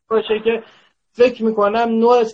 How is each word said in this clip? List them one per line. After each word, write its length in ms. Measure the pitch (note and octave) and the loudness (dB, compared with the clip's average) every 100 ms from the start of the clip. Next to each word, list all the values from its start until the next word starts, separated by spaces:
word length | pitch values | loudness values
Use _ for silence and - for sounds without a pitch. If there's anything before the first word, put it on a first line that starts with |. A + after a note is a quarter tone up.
| - | -6
باشه 240 | A3 G#3+ G#3+ | -4 -2 -4
که 200 | A3 A3+ - _ _ _ _ | -2 -4 -6 _ _ _ _
فکر 320 | - B3 B3 A3 | 0 0 0 -4
می‌کنم 440 | G#3+ G3+ A3 A#3 A3+ | 0 0 0 -2 2
نوع 240 | A3+ B3 A3 | 2 2 0